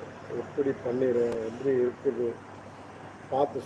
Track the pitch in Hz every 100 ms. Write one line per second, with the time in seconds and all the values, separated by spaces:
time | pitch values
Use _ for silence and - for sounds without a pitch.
0 | - - - 120 113 151 139 127 123 123
1 | 131 120 117 113 110 120 135 131 123 120
2 | 139 120 120 - - - - - - -
3 | - - - 135 143 131